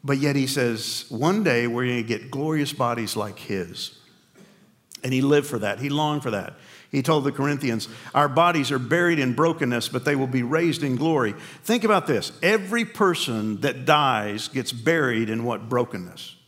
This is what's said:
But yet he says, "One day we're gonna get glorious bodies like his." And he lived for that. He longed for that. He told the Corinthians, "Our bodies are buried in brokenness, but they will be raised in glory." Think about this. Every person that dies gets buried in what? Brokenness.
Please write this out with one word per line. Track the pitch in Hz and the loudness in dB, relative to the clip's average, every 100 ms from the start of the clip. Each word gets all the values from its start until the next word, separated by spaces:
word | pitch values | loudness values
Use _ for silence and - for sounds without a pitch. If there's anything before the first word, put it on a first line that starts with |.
But | 139 139 | 0 0
yet | 143 143 | 2 2
he | 131 | 0
says, | 139 123 113 - - - | 2 0 0 -4 -8 -8
"One | 113 151 208 | 0 2 2
day | 185 120 120 | 2 2 0
we're | 117 123 | 0 0
gonna | 123 | -2
get | 113 110 113 | -2 -4 -4
glorious | 135 151 156 139 | -4 -2 0 -2
bodies | 147 120 120 107 | 0 -2 0 -4
like | 107 104 98 | -4 -6 -8
his." | - 98 87 92 - - _ _ _ - - _ _ _ _ - | -6 -4 -4 -8 -12 -14 _ _ _ -20 -20 _ _ _ _ -10
And | 127 | -2
he | 131 | 0
lived | 139 147 143 | 4 4 2
for | 117 | -4
that. | 101 101 | -2 -2
He | 139 | -2
longed | 143 151 147 | 0 0 -2
for | 127 | -2
that. | 104 92 - - - - | -4 -6 -14 -20 -20 -4
He | 143 | -2
told | 131 156 | 2 2
the | 139 | 2
Corinthians, | 139 139 143 135 113 - - - | 0 -2 0 -2 -2 -6 -14 -2
"Our | 131 143 | 2 4
bodies | 135 175 165 127 | 4 4 4 0
are | 139 | -2
buried | 117 170 175 165 | 0 2 4 2
in | 127 | 0
brokenness, | 117 165 160 135 120 - | 2 2 2 0 0 -2
but | 123 | -2
they | 151 | 0
will | 143 135 | 0 0
be | 127 | 0
raised | 120 156 170 143 | 0 0 0 0
in | 147 | -2
glory." | 127 156 156 110 101 - - | 0 2 2 0 -2 -14 -14
Think | - 233 | 0 2
about | 214 196 - | 4 2 2
this. | 117 - - | 0 -2 -2
Every | 170 214 185 233 | 2 2 0 -2
person | 226 - 196 165 - 113 110 104 | -4 2 2 2 -2 -2 -2 -2
that | 143 127 | -2 -2
dies | 127 151 139 113 104 104 - | 2 4 4 2 -2 -6 -6
gets | 131 120 | -6 -6
buried | 120 113 165 135 113 110 | -2 2 2 2 0 0
in | 113 | -2
what? | 117 107 113 | -2 -4 -2
Brokenness. | 123 120 101 87 - - - | 0 0 -4 -12 -14 -18 -18